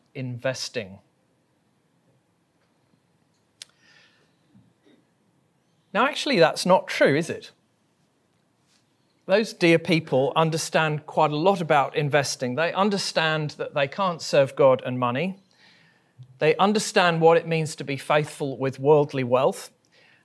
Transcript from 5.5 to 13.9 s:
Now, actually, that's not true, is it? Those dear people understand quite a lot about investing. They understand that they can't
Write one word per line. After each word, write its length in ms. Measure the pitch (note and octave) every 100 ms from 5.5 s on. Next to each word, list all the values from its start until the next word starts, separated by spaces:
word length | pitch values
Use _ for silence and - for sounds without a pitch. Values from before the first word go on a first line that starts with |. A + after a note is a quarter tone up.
| _ _ _ _
Now, 120 | F#3+ C4
actually, 340 | C#4+ D4+ A#3
that's 260 | D#3 - F3+
not 220 | F#3 -
true, 300 | - C4 C#3+
is 120 | D#3+
it? 220 | G2+ - _ _ _ _ _ _ _ _ _ _ _ _ _ _ _ _ _ -
Those 280 | G3 A3+
dear 240 | - E3+ E3
people 560 | E3 E3 D#3+ C3 C3+ -
understand 680 | D#3+ D#3 - E3+ D#3 D3+ -
quite 240 | - D#3
a 60 | D3
lot 260 | F3+ G3
about 340 | D#3+ D3+ C3 D3+
investing. 600 | D3 D3 C3+ - B2 B2+
They 180 | E3
understand 800 | F3+ G#3 G3 - - D#3+ D#3 D3+
that 240 | - D3+ D3+
they 120 |
can't 360 | C#3